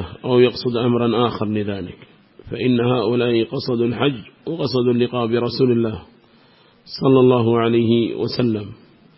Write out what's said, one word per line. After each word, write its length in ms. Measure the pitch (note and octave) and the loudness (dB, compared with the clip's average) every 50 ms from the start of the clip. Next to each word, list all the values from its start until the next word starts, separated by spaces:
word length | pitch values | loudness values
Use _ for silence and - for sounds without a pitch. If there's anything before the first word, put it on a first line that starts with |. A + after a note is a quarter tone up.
| F#2+ - - - - | -10 -10 -12 -10 -4
أو 140 | B2 B2 B2 | 0 4 4
يقصد 380 | B2 A#2+ G#2+ - - B2+ A#2 A2+ | 4 4 2 -2 -4 -4 -2 0
أمرا 500 | B2 B2 A#2+ A#2+ A#2+ A#2+ A2 A#2 B2 A2+ | 0 0 0 2 0 0 2 2 0 0
آخر 180 | - - A2 | -2 -4 -4
لذلك، 520 | G#2 G#2+ G#2+ G2+ G2+ G2+ G2 F2 F2 - - - - - _ _ _ _ - - - | -4 -2 -4 -4 -4 -6 -8 -10 -12 -14 -18 -20 -20 -20 _ _ _ _ -20 -14 -12
فإن 280 | - - G#2 B2+ B2 A#2+ | -8 -4 0 0 2 2
هؤلاء 640 | A#2 B2 B2+ B2+ G2+ G#2 B2 B2 A#2+ B2 A#2 A2+ A2+ | 2 2 0 0 0 0 0 0 0 0 0 0 0
قصدوا 420 | - C3 C#3 - - B2 A#2 A#2 | -2 -4 -6 -4 -4 -2 0 0
الحج 360 | A#2+ A#2+ G#2 B2 D3 C3+ G#2+ F#2 - - _ _ D3 | -2 0 0 -2 -2 -2 -4 -10 -18 -20 _ _ -10
وقصدوا 460 | D#3+ E3+ D3+ B2+ A#2 B2+ A#2+ B2 B2 | -6 -6 -6 -2 -2 0 0 2 2
اللقاء 340 | A#2+ A#2+ A#2 B2+ B2 A#2 A2+ | 2 0 0 -2 -4 -2 0
برسول 440 | A#2 A#2+ A#2+ A#2+ A#2+ - C3+ B2 | 0 -2 -2 -2 0 0 2 2
الله 300 | A#2+ A#2 A#2 A2 G#2+ F2 - - _ _ _ _ _ _ _ _ _ _ _ _ _ _ _ - - - | 2 2 0 -2 -4 -8 -12 -16 _ _ _ _ _ _ _ _ _ _ _ _ _ _ _ -20 -12 -2
صلى 180 | - C#3 C3 C3 | 2 4 6 6
الله 400 | B2+ B2+ B2+ B2 A2+ A2+ A#2 A#2 | 6 6 4 4 2 2 2 2
عليه 560 | A2+ A#2 A#2 A#2 A#2 A2 A#2 A#2 A2+ - A1 | 2 2 2 2 2 2 2 2 2 -2 -2
وسلم، 500 | B1+ G#2 A#2+ - - B2 A#2 G#2+ G#2 G#2 G2+ G#2+ - - _ _ _ _ _ _ | -4 -6 -6 -4 -2 -2 -2 -2 -4 -6 -10 -16 -20 -20 _ _ _ _ _ _